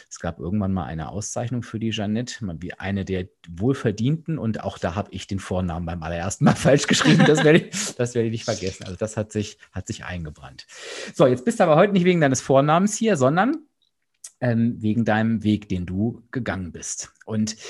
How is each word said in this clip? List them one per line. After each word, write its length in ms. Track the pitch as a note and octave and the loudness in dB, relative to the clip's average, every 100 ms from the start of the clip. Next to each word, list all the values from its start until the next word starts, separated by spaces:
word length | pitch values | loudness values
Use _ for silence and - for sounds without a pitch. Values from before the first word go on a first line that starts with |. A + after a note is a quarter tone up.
| _ | _
Es 120 | - | -8
gab 180 | E2+ - | -8 -6
irgendwann 340 | D#2+ G#2 F#2+ | -4 -2 0
mal 120 | F#2+ C2+ | -2 -4
eine 240 | D#2+ C2+ | -8 -8
Auszeichnung 540 | G2 - A#2 A#2+ A#2+ | -8 -8 -6 -6 -6
für 160 | - A2 | -6 -6
die 100 | A2+ | -4
Jeanette, 560 | G#2+ G#2 A2 B2 - G2 | -4 -4 -4 -6 -8 -10
mal 120 | D#2+ | -8
wie 140 | F2 | -12
eine 300 | - F#2+ G2 | -10 -4 -4
der 260 | F#2 F#2 F#2 _ - | -2 -4 -6 _ -16
wohlverdienten. 920 | E2+ A#2+ C3+ A#2+ F#2+ A#2+ D#3+ E3 D#3 | -2 -2 0 -2 0 -2 -2 -4 -4
Und 260 | A2 G#2+ | -2 -4
auch 140 | G2+ - | -6 -4
da 160 | F#2 | -4
habe 160 | F#2+ - | -4 -6
ich 140 | F#2+ - | -10 -8
den 140 | F#2+ | -8
Vornamen 480 | - F#2 F2+ E2 E2+ | -4 -2 -2 -4 -6
beim 160 | F2 | -6
allerersten 420 | D#2+ E2+ F#2+ - D3 | -6 -4 -6 2 2
Mal 100 | - | 4
<laughs> 0 | |
falsch 300 | - C#3+ - | 4 4 4
geschrieben. 380 | - D#3 D#3+ - | 2 4 6 6
Das 180 | D#3 | 6
werde 160 | D3+ E3+ | 6 6
ich, 360 | - - - - | 4 -8 -8 -4
das 180 | A#2+ | -2
werde 140 | A#2+ A2+ | 0 -2
ich 40 | |
nicht 140 | A2+ - | -2 -4
vergessen. 380 | F#2+ F#2 - | -4 -6 -8
Also 120 | F#2+ F#2 | -12 -8
das 220 | G#2+ A2 | -6 -4
hat 140 | G#2+ | -4
sich, 260 | G#2+ G#2 - - | -4 -4 -10 -12
hat 160 | F#2+ - | -12 -8
sich 180 | - E2 | -10 -8
eingebrannt. 640 | F2 D#2 D#2 C2+ C2 - - - - A3 - | -8 -10 -12 -20 -20 -20 -18 -14 -12 -10 4
So, 100 | C3+ | 4
jetzt 200 | B2 A#3 | 4 0
bist 140 | A#3 | 2
du 40 | |
aber 140 | F3 D3+ | 6 6
heute 160 | G#3 | 6
nicht 120 | F#3+ F3+ | 4 4
wegen 160 | F3 | 4
deines 200 | C#3 B2+ | 4 2
Vornamens 540 | - C3+ D3 E3 G#3 - | 4 4 6 4 2 0
hier, 220 | A3 D#3+ | 0 4
sondern, 380 | B2+ E3+ A#3+ D#4 _ _ _ _ _ _ - - | 4 4 2 -2 _ _ _ _ _ _ -20 -4
ähm, 400 | B2 A2+ A#2 F2 | 0 2 0 0
wegen 220 | G#2+ A2 | -2 0
deinem 400 | A2 G#2+ A2+ A2+ | 2 2 2 0
Weg, 240 | G#2+ G#2 - | 2 0 0
den 180 | F#2 F2+ | -6 -4
du 380 | F#2 A#2 - _ | -2 -2 -4 _
gegangen 400 | C3 G#2+ F#2 E2+ | -8 -4 -6 -8
bist. 400 | E2 - - - _ - | -12 -12 -12 -14 _ -6
Und 320 | G#2+ A2 - | -2 -2 -6